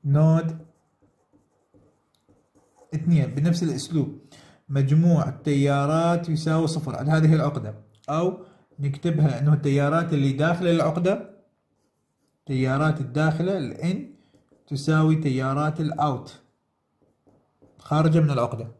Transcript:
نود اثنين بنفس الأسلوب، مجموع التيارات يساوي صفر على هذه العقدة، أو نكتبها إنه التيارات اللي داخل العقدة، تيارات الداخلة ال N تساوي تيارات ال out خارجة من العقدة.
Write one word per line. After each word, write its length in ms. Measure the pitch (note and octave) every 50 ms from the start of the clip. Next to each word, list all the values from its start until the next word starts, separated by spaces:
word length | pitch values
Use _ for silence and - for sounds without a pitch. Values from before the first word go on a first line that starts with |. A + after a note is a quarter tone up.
| -
نود 520 | C#3+ C#3 D3+ D#3 D#3+ D#3+ E3 E3 D#3+ - - - _ _ _ _ _ _ _ _ _ _ _ _ _ _ _ _ _ _ _ _ _ _ _ _ _ _ _ _ _ _ _ _ _ _ _ _ _ _ _ _ _ _ _ _ _ -
اثنين 320 | D#3 - E3+ E3+ D3+ C3
بنفس 380 | A#2 A#2 C#3+ D3 E3+ E3 - F3+
الأسلوب، 560 | D#3 C3 B2 - - E3+ D#3 C3 - - - - _ - - - - - _ _ _
مجموع 600 | C#3 C#3 C3+ C3 D3 D#3 E3 F3 E3+ D3 C3 -
التيارات 1000 | - - - D3+ C#3+ C#3 C#3 C#3+ C#3 C#3 C#3 C#3+ D#3 D#3+ E3 E3+ F3 E3+ E3+ -
يساوي 380 | D#3 D3+ - D#3+ D#3+ D#3+ E3 D3+
صفر 280 | - E3 - C3+ -
على 160 | - C3+ D3
هذه 220 | D#3 D#3+ D#3 D#3 D#3+
العقدة، 420 | D#3 C3 D3 - C3+ G#2+ G#2 G#2+ - - _ _ _ _ -
أو 280 | D3 D#3+ F3 F#3 F#3+ - - - - _ _ _ _ -
نكتبها 600 | C#3 C#3 C#3 - - F3 D#3+ D3+ D3+ D3+ B2 A#2
إنه 140 | C#3+ D3 D3+
التيارات 600 | C#3+ D3 C#3+ C#3 C#3+ C#3+ C#3+ D3+ E3 E3+ E3+ D#3+
اللي 200 | C#3+ C#3 C#3 C3
داخل 340 | C3 D3 E3 E3+ E3+ F#3 E3+
العقدة، 600 | E3+ E3 D3 D#3 D#3+ F3 F3 F#3 G3+ A#3+ - - - - _ _ _ _ _ _ _ _ _ _ _ _ _ _ _ _ _ _ _ _ _
تيارات 560 | - C3+ C3 C3 C3 C3 C#3 D3+ D#3 D3+ -
الداخلة 560 | C#3 A#2+ A#2+ D3 D#3 D#3+ D#3 - E3+ F#3 G3+ F#3
ال 200 | C#3+ A2+ - -
N 200 | - F3 F#3+ B3+ C#4+ - - _ _ _ _ _ _ _ _ _ _ _
تساوي 480 | C#3+ C3+ - - D#3 D#3 D#3 D#3+ D#3
تيارات 640 | D3+ D#3 D3 B2+ C3 C3 C3+ C3+ C#3+ D3+ D3+ D3+ -
ال 140 | D#3+ D3+ -
out 360 | - D3+ D3 C3 A#2+ - - - - _ _ _ _ _ _ _ _ _ _ _ _ _ _ _ _ _ _ _ _ _ _ _ _ _ _ _ _
خارجة 420 | - - D3 D#3 D#3 D#3+ D#3 E3
من 120 | D#3 D3
العقدة. 360 | C#3 B2 A#2 - - A2+ A2+ A2 - _